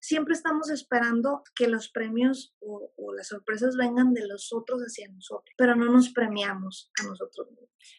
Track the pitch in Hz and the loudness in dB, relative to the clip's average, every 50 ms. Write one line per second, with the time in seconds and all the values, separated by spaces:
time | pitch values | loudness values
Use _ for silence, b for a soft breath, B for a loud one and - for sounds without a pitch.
0 | - - 311 311 294 311 330 320 - 320 302 311 311 302 302 254 - - 247 240 | -4 -2 0 0 2 0 0 0 0 -2 -2 -2 -2 -2 -6 -6 -4 0 0 2
1 | 233 233 233 233 233 277 285 285 - - _ - 240 233 226 220 220 - - 233 | 2 2 2 2 2 0 0 -2 -6 -12 _ 0 2 2 2 0 -4 -6 -6 -6
2 | 226 220 220 233 247 262 269 262 - - _ _ 208 214 208 202 208 - _ - | -6 -2 0 2 2 2 2 0 -6 -18 _ _ -14 -14 -12 -12 -14 -16 _ -14
3 | 208 202 196 196 190 - 208 202 - 214 220 214 240 262 254 254 247 240 240 247 | -12 -10 -10 -10 -10 -12 -14 -12 -6 -6 -4 0 0 0 2 2 0 0 4 4
4 | 254 254 247 226 208 202 202 202 - - 233 233 226 - 254 247 240 233 - - | 6 6 4 2 0 -6 -8 -10 -10 -8 -8 -8 -4 -4 -6 -6 -6 -8 -10 -14
5 | 208 196 190 185 - - - - _ _ _ - 254 247 240 233 233 240 247 254 | -14 -16 -18 -20 -16 -14 -14 -14 _ _ _ 2 4 4 4 4 4 6 8 6
6 | 247 - - 247 226 214 208 208 202 196 196 190 190 190 190 - - _ - - | 6 6 2 0 0 0 0 -2 -2 -4 -4 -6 -8 -10 -10 -14 -18 _ -10 -8
7 | 208 - 196 190 196 - _ - - - - _ - _ _ b b b b | -8 -8 -8 -10 -12 -12 _ -14 -14 -14 -16 _ -20 _ _ b b b b